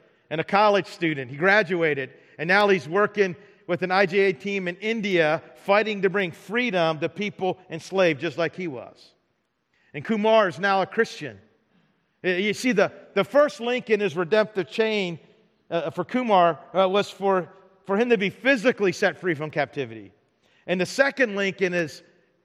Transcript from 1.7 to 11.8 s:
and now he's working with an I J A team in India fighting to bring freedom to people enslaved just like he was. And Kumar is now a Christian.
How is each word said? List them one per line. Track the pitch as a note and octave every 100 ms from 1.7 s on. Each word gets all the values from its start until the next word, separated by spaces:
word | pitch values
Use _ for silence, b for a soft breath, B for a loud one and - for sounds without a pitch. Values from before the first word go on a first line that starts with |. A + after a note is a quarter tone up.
| F3 E3 C#3 C3 - b b
and | D#3+
now | F#3+ G#3
he's | F3+ C#3
working | F3+ G#3 G#3 F#3+ E3 b b -
with | F3
an | F3+
I | F#3 G3+
J | G3
A | G3
team | F#3 G3+ G3 F3+
in | F3+
India | G#3+ A3+ G3+ F3+ D#3 D#3 - -
fighting | - G3+ G#3+ G3+
to | F#3+
bring | F#3+ F#3
freedom | - - A3 B3 F3+ E3 D#3
to | D#3+
people | - G#3 - F#3 F3 B
enslaved | D#3 - F#3+ F3+ C#3+
just | D#3+ D3+
like | D#3+ -
he | F3+
was. | B2 G2 - _ _ _ _ _ _ _ _ _ D3
And | C#3+
Kumar | A3 G#3+ A3 G3
is | D3
now | G3+ G3
a | F#3
Christian. | - A3+ - C#3+ G2 _ _ _ _